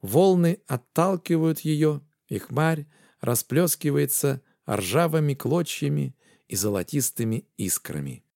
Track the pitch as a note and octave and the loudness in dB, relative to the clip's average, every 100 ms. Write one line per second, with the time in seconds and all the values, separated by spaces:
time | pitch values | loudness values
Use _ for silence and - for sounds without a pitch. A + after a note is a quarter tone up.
0 | F#2 A#2+ F#3+ F#3 E3+ - _ B2+ _ - | 2 4 6 6 2 0 _ -8 _ 0
1 | F3 F#3 - E3 D#3+ D#3 D#3 D3+ D#3 D3 | 0 0 0 0 2 0 -2 2 2 0
2 | _ _ _ G#2 - B2+ D#3+ D#3+ D3 _ | _ _ _ -8 -4 0 2 0 -6 _
3 | _ _ - A#2+ - C3 C#3 - D3 C#3+ | _ _ -2 -2 0 0 2 0 0 0
4 | C#3+ - C#3+ C3 _ _ - G#2 F#2 A#2+ | 0 0 0 -2 _ _ -4 -4 0 2
5 | E3+ D#3 D3+ C#3 B2+ E3 D#3+ - C#3+ D3 | 2 2 0 -2 0 0 -2 -4 -2 -2
6 | C#3 - _ _ _ G2 G#2+ G2+ F2 D3 | -4 -8 _ _ _ -4 -2 -2 -2 -2
7 | B2+ - A2+ A2 - - F#2 - - D2+ | -4 -4 -2 -2 -6 -8 -4 -4 -6 -8
8 | C#2 B1 _ | -8 -10 _